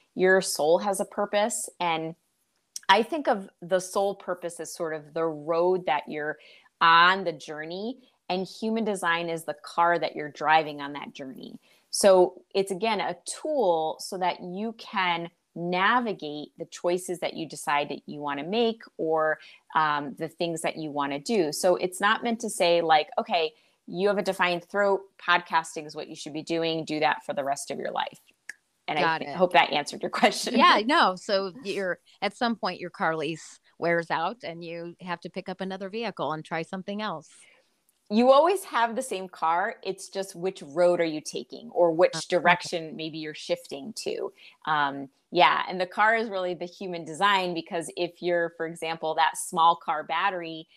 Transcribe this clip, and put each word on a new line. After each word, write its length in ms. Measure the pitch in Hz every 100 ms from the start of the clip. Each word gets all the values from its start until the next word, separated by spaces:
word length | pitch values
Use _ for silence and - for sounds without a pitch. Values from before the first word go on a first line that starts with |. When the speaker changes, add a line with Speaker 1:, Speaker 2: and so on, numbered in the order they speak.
| _ -
Speaker 1:
Your 240 | 185 190
soul 380 | 185 - 147 175
has 200 | 208 190
a 60 |
purpose. 640 | 196 - 202 208 214 - - -
And 380 | 175 160 160 170 _ _ _ _ _ - -
I 160 | 202
think 240 | 226 320 294
of 200 | 214 196 -
the 180 | 175 185
soul 380 | 180 214 196 196
purpose 420 | - 180 170 165
as 160 | 156
sort 200 | - 170
of 200 | 156 147
the 120 | 160 165
road 600 | 151 147 165 180 185 180
that 180 | 151 -
you're 300 | 151 151 151 - - _ -
on, 420 | 170 165 175 190
the 100 | 175
journey, 680 | 156 - 151 160 180 220 269 _ _ -
and 180 | 185 185
human 380 | - 220 220
design 440 | 220 196 180 165 170
is 160 | 165
the 100 | 156 151
car 360 | - - 170 170
that 180 | 156 -
you're 140 | 147
driving 500 | - 151 160 151 147
on 140 | 143
that 180 | 143 -
journey. 480 | - 135 123 - - _ _ _
So 520 | - 202 185 180 - _
it's, 180 | 196 196
again, 280 | 185 220 208
a 160 | 143 180
tool 760 | - - 311 294 196 165 160 -
so 180 | - 190
that 240 | 180 -
you 320 | 180 180 220 226
can 520 | - 202 180 170 170 _ _
navigate 960 | - 175 180 196 247 233 196 151 147 147 -
the 80 | 165
choices 540 | - 175 180 180 175
that 140 | 156
you 140 | - -
decide 400 | 151 - 147 147
that 120 | 143 -
you 140 | 147
wanna 240 | 147 143
make 380 | 151 214 233 226 - -
or, 400 | 160 160 156 151 - - _
um, 400 | - 156 147 143 -
the 100 | 160
things 320 | - 170 160
that 140 | 160 -
you 140 | 156
wanna 280 | 143 143 143
do. 340 | 143 226 151
So 240 | 151 190 180
it's 240 | 185 180
not 220 | 208 220
meant 180 | 240 226
to 100 | 214
say, 320 | - 175 170
like, 260 | 165 156 151 -
"Okay, 360 | 226 185 156 _ _ _ -
you 220 | 175 202
have 100 | 202
a 40 |
defined 420 | 190 185 180 175
throat, 380 | - 202 202 196 - _
podcasting 680 | - 175 175 165 170 - 151
is 100 | 151
what 120 | -
you 80 | 156
should 180 | 151
be 80 | 147
doing, 420 | - 165 165 160
do 160 | 147 151
that 240 | 151 147
for 80 | -
the 120 | 143
rest 260 | 135 143 -
of 80 | 139
your 120 | -
life." 300 | - - - _ _ - - _ _ -
And 100 | 151
Speaker 2:
Got 240 | 165 160
Speaker 1:
I 20 |
th-, 60 | -
Speaker 2:
it. 60 | 147
Speaker 1:
hope 160 | 180
that 180 | 170 156
answered 300 | 156 147 -
your 80 | -
question. 460 | - 233 - 254 247
Speaker 2:
Yeah, 240 | 349 262
no. 320 | 220 320 226 185
So 360 | - 196 196 175
you're, 340 | 196 170 185 170 _ -
at 140 | 202 -
some 200 | 233 226
point 240 | 202 180
your 100 | 175
car 260 | - 180 160
lease 420 | 151 160 - - _ -
wears 320 | 170 170 165
out 280 | 156 170 233
and 200 | - 165
you 300 | 170 170 170 170
have 200 | 180 170
to 100 | 180
pick 180 | 190 185
up 120 | 180
another 280 | 190 190 196
vehicle 440 | 214 233 - 143
and 120 | 156
try 180 | 156 165
something 400 | 165 190 185 208
else. 260 | 214 160 - - - _ _ _ _ _ -
Speaker 1:
You 220 | 214 247
always 320 | 269 330 381
have 300 | - 262 233
the 80 | 220
same 260 | - 190 190
car. 480 | - 160 170 208 -
It's 260 | 190 190 -
just 280 | 196 190 170
which 260 | 185 185
road 380 | 151 143 175 170
are 40 |
you 160 | 165 151
taking 500 | - 143 120 - 156
or 200 | - 170
which 240 | 160 180
Speaker 2:
Okay. 120 | 160 -
Speaker 1:
direction 680 | 180 165 175 - 175 160
maybe 240 | 151 160 156
you're 160 | 156
shifting 580 | 151 - 170 - 139 139 147
to. 280 | - - 135 - - _ -
Um, 420 | 151 143 139 139 _ -
yeah. 320 | 170 165 151 143
And 120 | 180
the 60 | 180
car 280 | - 214
is 140 | 226 226
really 260 | 196 180
the 120 | 170 180
human 380 | - 196 170
design, 480 | 151 151 202 196 180
because 380 | 170 160 170 170 -
if 260 | 175 -
you're, 280 | 180 175 165 -
for 80 |
example, 520 | 165 165 160 165 160 156
that 200 | 156 -
small 380 | - 180 165
car 300 | 170 - 156
battery, 640 | 151 160 196 180 165 160 160